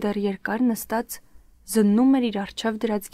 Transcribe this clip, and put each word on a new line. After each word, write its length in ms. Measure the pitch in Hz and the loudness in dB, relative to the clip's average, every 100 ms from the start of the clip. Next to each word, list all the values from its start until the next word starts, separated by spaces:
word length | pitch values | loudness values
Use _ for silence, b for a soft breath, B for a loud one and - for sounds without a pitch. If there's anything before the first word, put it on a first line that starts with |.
դեռ 140 | 208 202 | 0 -2
երկար 440 | 202 190 - 220 247 | -2 -4 -4 0 0
նստած 520 | 214 - 226 240 - - - - _ - | -2 -4 -6 -6 -12 -18 -20 -20 _ -2
զննում 460 | 220 208 208 262 269 | 2 4 6 4 4
էր 60 | 240 | 2
իր 80 | 196 | -2
առջև 380 | 196 - 226 214 | -6 -6 -6 -2
դրած 240 | 226 208 - | -2 -4 -6